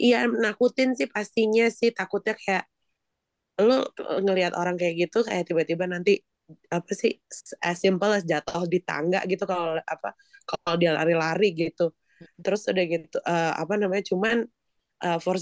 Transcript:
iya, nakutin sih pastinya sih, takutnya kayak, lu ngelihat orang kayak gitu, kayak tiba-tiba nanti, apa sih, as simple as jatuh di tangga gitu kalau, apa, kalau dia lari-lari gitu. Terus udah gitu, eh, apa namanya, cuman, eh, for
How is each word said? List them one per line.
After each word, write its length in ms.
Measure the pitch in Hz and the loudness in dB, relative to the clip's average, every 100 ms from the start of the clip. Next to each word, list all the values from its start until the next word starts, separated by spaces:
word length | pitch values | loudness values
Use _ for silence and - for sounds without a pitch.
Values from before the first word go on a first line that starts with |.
iya, 240 | 240 233 233 | 4 4 2
nakutin 640 | 233 214 208 247 254 262 254 | 0 0 2 0 2 0 0
sih 100 | 269 | -4
pastinya 560 | 214 208 - 220 220 233 | -4 -4 0 2 4 2
sih, 180 | 226 233 226 | 2 0 0
takutnya 380 | 185 202 220 214 | -4 -4 -4 -4
kayak, 260 | - 190 - _ _ _ _ _ _ _ _ - | -2 -4 -4 _ _ _ _ _ _ _ _ 0
lu 180 | 214 262 - - - - 196 | 4 4 0 -6 -6 -2 2
ngelihat 280 | 185 175 - | 2 0 0
orang 180 | 175 180 | -2 0
kayak 280 | 175 170 175 | -2 0 0
gitu, 160 | 220 220 | 0 0
kayak 180 | 190 175 | -2 0
tiba-tiba 380 | 165 160 170 185 | 0 0 -2 -2
nanti, 300 | 175 180 196 - _ _ 160 _ | -2 2 0 0 _ _ -20 _
apa 220 | 170 - | -6 -4
sih, 220 | - - - _ - - - | -2 -2 -2 _ -14 -14 -8
as 140 | 170 175 | -6 0
simple 280 | 196 185 202 | 2 2 2
as 100 | 208 165 | 0 0
jatuh 400 | 151 - 170 175 | -2 -2 -4 -2
di 80 | 180 | -2
tangga 380 | - 143 160 190 185 | -2 -4 0 -2 -2
gitu 140 | 185 190 | -4 -2
kalau, 280 | 180 170 160 | -2 -2 -4
apa, 320 | - 160 202 - _ - - | -6 -8 -8 -12 _ -20 -10
kalau 300 | - - 170 | -8 -2 2
dia 120 | 170 156 | 2 2
lari-lari 560 | 160 165 160 175 208 165 | 2 2 0 2 0 2
gitu. 360 | 160 - 170 - _ _ 170 - | -4 -2 -4 -4 _ _ -20 -6
Terus 240 | 180 202 - | -2 -2 0
udah 140 | 185 170 | 0 0
gitu, 320 | 170 156 - | -2 -4 -6
eh, 280 | - 170 165 - | -2 0 0 -2
apa 180 | 160 208 | -2 -2
namanya, 240 | 202 196 196 | 0 -2 -2
cuman, 220 | 185 214 233 - _ _ _ _ _ | -2 0 0 -2 _ _ _ _ _
eh, 140 | 175 170 | -4 -2
for 120 | 180 185 | -2 0